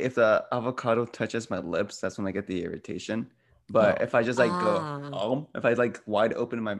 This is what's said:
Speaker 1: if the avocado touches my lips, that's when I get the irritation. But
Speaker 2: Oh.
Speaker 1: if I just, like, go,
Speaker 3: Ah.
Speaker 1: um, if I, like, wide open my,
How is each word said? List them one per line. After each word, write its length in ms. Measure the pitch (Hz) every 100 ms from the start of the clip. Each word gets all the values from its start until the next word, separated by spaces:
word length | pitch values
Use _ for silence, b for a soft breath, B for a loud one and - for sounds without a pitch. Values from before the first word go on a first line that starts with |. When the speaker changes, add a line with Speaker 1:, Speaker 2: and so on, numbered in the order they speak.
Speaker 1:
if 100 | 123 127
the 300 | 110 107 -
avocado 540 | 127 120 127 123 113 120
touches 440 | - 113 117 113
my 80 | 95
lips, 380 | 85 85 101 -
that's 180 | 95 -
when 80 | 101
I 40 |
get 140 | 98 98
the 180 | 92
irritation. 680 | 85 82 - 90 - 110 110 _ _ _ -
But 300 | 107 104 -
Speaker 2:
Oh. 40 |
Speaker 1:
if 100 | 113
I 80 | 127
just, 160 | 113 123
like, 140 | 120
go, 260 | 175 - 175
Speaker 3:
Ah. 520 | 156 143 143 - 107
Speaker 1:
um, 160 | 131 151 -
if 100 | 127
I, 80 |
like, 280 | 117 120 - -
wide 280 | 104 113
open 280 | - 120 120
my, 120 | 110 101